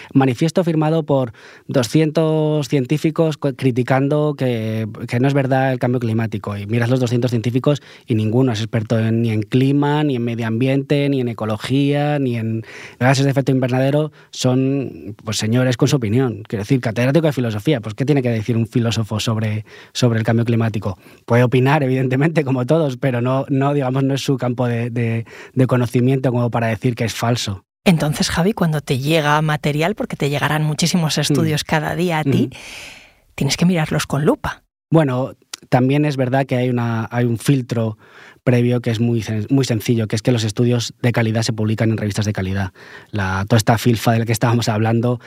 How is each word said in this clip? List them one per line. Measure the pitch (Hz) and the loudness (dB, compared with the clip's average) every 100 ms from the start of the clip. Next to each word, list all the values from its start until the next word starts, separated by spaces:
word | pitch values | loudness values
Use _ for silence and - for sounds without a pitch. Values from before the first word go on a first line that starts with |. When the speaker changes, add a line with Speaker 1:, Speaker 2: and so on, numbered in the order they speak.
| - | -2
Speaker 1:
manifiesto | 139 131 120 160 196 | 2 2 2 0 0
firmado | 170 160 151 165 | 0 2 2 0
por | 151 135 123 - - - - | 2 0 0 -6 -20 -20 -4
doscientos | 131 120 - 156 156 156 156 151 151 139 | -2 2 2 2 2 2 2 0 0 0
científicos | 147 123 151 165 151 160 147 | -2 0 0 0 2 0 0
co-, | 143 123 | -4 0
criticando | 131 123 123 131 139 151 151 143 | 0 2 2 2 2 2 0 0
que, | 131 117 110 110 110 110 120 | -2 -2 -2 -4 -4 -8 -4
que | 120 | 0
no | 135 | 2
es | |
verdad | 139 131 131 135 | 2 2 2 2
el | 127 | 0
cambio | 123 127 | 0 0
climático. | 117 113 110 104 101 101 | 0 0 -2 -4 -6 -8
Y | 101 | -2
miras | 120 117 | -2 2
los | 131 | 2
doscientos | 123 123 123 | 2 0 0
científicos | 117 120 127 147 143 - - - | 0 0 0 2 0 -4 -14 -4
y | |
ninguno | 110 107 120 131 | 0 2 2 2
es | 107 | 0
experto | 110 117 107 113 | -2 -4 0 0
en, | 113 113 | 0 0
ni | 117 | 0
en | 107 | -2
clima, | 104 127 135 143 147 147 | 0 2 2 2 2 2
ni | 151 | 0
en | 123 | -2
medio | 120 117 113 | -4 -4 -2
ambiente, | 113 131 139 135 147 143 | 0 0 0 0 0 0
ni | 139 | 0
en | 120 | -2
ecología, | 113 110 110 - 135 143 143 147 147 | -4 -4 -4 -2 0 2 0 0 0
ni | 131 117 | -2 -2
en | 113 113 110 - - - | -4 -4 -8 -16 -16 -2
gases | 127 135 | 2 4
de | 139 | 2
efecto | 135 135 | 0 2
invernadero. | 131 127 127 135 147 151 - - | 0 2 0 2 0 -2 -8 -18
Son, | - 127 131 131 139 120 80 101 107 | -4 0 2 0 -2 -6 -10 -14 -12
pues, | - 107 | -8 -4
señores | 110 123 127 120 | 0 0 2 2
con | 139 | 2
su | 143 | 2
opinión. | 107 117 131 101 107 | 0 0 0 -4 -8
Quiero | 107 | -6
decir, | 104 131 | 0 0
catedrático | 117 110 127 165 156 | 0 -2 2 2 2
de | |
filosofía. | 135 120 104 156 135 | 0 -2 -2 0 -2
Pues, | 107 107 | -2 -4
¿qué | |
tiene | 135 147 | 0 0
que | 123 | 2
decir | 113 107 117 | -2 0 -2
un | 113 | 0
filósofo | 123 113 117 107 107 | 0 0 -2 -4 -4
sobre, | 120 110 110 107 - - - | -2 -2 -2 -4 -8 -18 -14
sobre | - 123 113 | 0 0 2
el | |
cambio | 113 117 | 0 0
climático? | 117 117 113 104 101 90 - - - | 2 0 0 -2 -6 -8 -14 -14 0
Puede | 120 | 2
opinar, | 123 127 131 151 | 4 4 4 2
evidentemente, | 127 131 127 131 160 160 | 2 0 0 0 0 0
como | 135 135 123 | 0 0 2
todos, | 160 147 123 | 2 0 -2
pero | 139 120 | -2 -2
no, | 123 135 139 | 0 -2 0
no, | 135 139 | 0 0
digamos, | 147 127 135 | 0 0 0
no | 135 | 0
es | 135 | -2
su | - 131 | -2 -2
campo | 123 120 120 | -2 -2 -2
de, | 117 120 | -2 -4
de, | 120 117 113 110 - - | -2 -2 -2 -6 -14 -6
de | - 127 | 0 2
conocimiento | 127 120 123 123 135 131 | 2 2 2 2 2 0
como | 120 120 | 0 0
para | 117 113 | 0 -2
decir | 110 127 113 | -2 -2 -2
que | |
es | 113 | -4
falso. | - 117 117 - 95 _ _ - | -2 -2 -2 -4 -8 _ _ 2
Speaker 2:
Entonces, | 160 151 151 196 | 2 2 -2 -2
Javi, | - 180 | 0 0
cuando | 233 170 151 | 2 0 0
te | - 127 | -2 -2
llega | 139 160 147 151 | 0 2 2 2
material, | 156 151 156 147 170 | 2 0 -2 0 -2
porque | 220 247 - | -2 -6 -4
te | 143 | -2
llegarán | 143 135 151 | 0 0 0
muchísimos | 151 151 165 185 156 - | -2 0 0 0 0 0
estudios | 143 139 160 151 | 0 0 0 -2
Speaker 1:
Mm. | - | 0
Speaker 2:
cada | 156 156 151 | -2 -2 -2
día | 180 156 | -2 0
a | |
ti, | 143 123 - | 0 0 0
Speaker 1:
Ujú. | - - - - - - _ _ | -4 -18 -18 -18 -20 -20 _ _
Speaker 2:
tienes | - 139 - | -4 -4 0
que | |
mirarlos | 175 175 156 156 - | 0 0 0 -4 -2
con | 143 156 | -2 0
lupa. | 302 - - _ _ - | 0 -4 -12 _ _ 0
Speaker 1:
Bueno, | 165 147 127 127 - _ - - | 2 2 0 -4 -8 _ -20 0
también | 127 127 147 | 2 4 2
es | 151 135 | 2 0
verdad | 123 135 | 0 0
que | 139 127 | 0 0
hay | 127 | 0
una, | 120 117 113 113 | 0 0 -2 -2
hay | 120 | 0
un | 123 113 | 0 0
filtro | - 139 117 117 113 110 - - - - | 2 0 0 -2 -2 -4 -14 -20 -20 -6
previo | - 123 120 123 | 0 2 2 0
que | 120 | -2
es | 110 | 0
muy | 117 117 | 0 0
sen-, | 104 110 104 | -2 -4 0
muy | 139 | 0
sencillo, | 131 113 - 117 110 | 2 -2 0 0 0
que | 110 | -2
es | |
que | - | 0
los | 120 | 0
estudios | 110 - 120 120 113 - | 0 0 0 0 -2 -4
de | 120 | -2
calidad | 120 110 113 | 0 0 0
se | 110 | -2
publican | 107 107 110 110 | -2 -2 0 0
en | 107 | 0
revistas | 107 95 104 | -2 -2 -2
de | |
calidad. | 104 95 98 95 - - - - | -2 -4 -4 -6 -10 -20 -20 -10
La, | 107 95 95 107 | -6 -4 -4 0
toda | 117 | 2
esta | - 113 | 2 2
filfa | 123 113 - | 2 0 2
de | 113 | 0
la | 113 | 0
que | |
estábamos | 110 120 117 117 | 0 2 0 0
hablando, | 107 113 117 120 123 | 0 2 2 0 -2